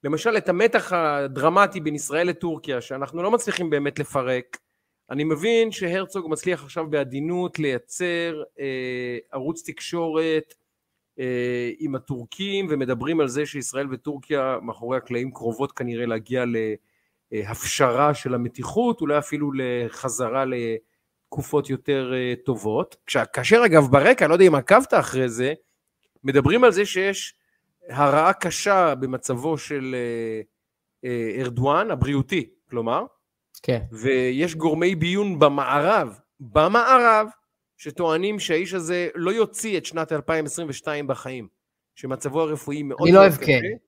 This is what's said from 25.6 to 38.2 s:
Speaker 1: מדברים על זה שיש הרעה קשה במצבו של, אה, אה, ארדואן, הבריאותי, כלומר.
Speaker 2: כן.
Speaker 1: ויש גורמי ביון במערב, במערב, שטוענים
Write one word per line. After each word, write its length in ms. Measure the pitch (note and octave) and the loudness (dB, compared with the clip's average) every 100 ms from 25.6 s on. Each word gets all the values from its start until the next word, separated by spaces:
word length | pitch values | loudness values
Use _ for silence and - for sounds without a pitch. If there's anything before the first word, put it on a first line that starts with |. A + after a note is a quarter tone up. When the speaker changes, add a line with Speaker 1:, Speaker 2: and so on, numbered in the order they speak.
| _ _ _ _ _ _ | _ _ _ _ _ _
Speaker 1:
מדברים 400 | C3+ C#3 C3+ A3 | 2 4 4 6
על 80 | B3 | 6
זה 140 | F#3 G3+ | 6 0
שיש 480 | F#3 G3 G3 - _ _ _ _ _ - | 0 -2 -4 -10 _ _ _ _ _ -12
הרעה 440 | C3 C#3+ C#3+ E3 | 2 4 6 4
קשה 640 | G3 F3+ - G3+ G3 E3+ | 2 -2 -4 2 4 4
במצבו 640 | C3 C3 C3 - B2 D3 D3+ | 0 -4 -6 -4 -4 -2 -6
של, 360 | - C#3+ C3 B2+ | -6 -8 -6 -4
אה, 420 | A#2+ A#2 A2+ A2 G#2+ _ _ _ _ _ | -4 -4 -6 -8 -12 _ _ _ _ _
אה, 380 | B2+ A#2+ A2+ A2+ | -6 -4 -4 -4
ארדואן, 480 | B2+ A#2+ C3+ D#3 A3 | -4 0 2 2 0
הבריאותי, 600 | D3 B2+ C#3 C3 F3+ A2 _ _ | -2 0 0 0 -4 -4 _ _
כלומר. 340 | B2 A2+ C3+ B3 _ _ _ _ - | -6 -2 -2 -4 _ _ _ _ -10
Speaker 2:
כן. 180 | - A#2+ G#2+ | -4 -2 -4
Speaker 1:
ויש 600 | A2+ B2 C3 B2+ B2+ E3+ | -6 0 0 0 0 -2
גורמי 400 | D#3+ D#3+ D#3 F3 | 0 -2 2 0
ביון 440 | F#3 E3 F#3+ G#3 D#3+ | 0 -2 0 -2 4
במערב, 800 | D3 C#3+ B2+ C#3+ D#3+ G#3+ C3+ G2+ _ _ | 4 4 0 0 2 2 0 -8 _ _
במערב, 880 | B2 B2 D#3+ A3+ A#3 C4 A#3 A3 G#3+ - _ _ _ _ | -2 2 4 4 6 6 6 4 2 -8 _ _ _ _
שטוענים 640 | D3+ C#3+ E3+ D#3+ | -14 -2 0 0